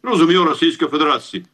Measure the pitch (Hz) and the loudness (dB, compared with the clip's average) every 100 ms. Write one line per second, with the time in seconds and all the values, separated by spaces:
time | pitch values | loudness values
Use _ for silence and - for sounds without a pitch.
0 | 247 196 165 185 165 143 165 - 147 147 | -2 2 4 4 2 0 -2 -2 -2 0
1 | 151 123 - 92 - | 0 -2 -6 -14 -14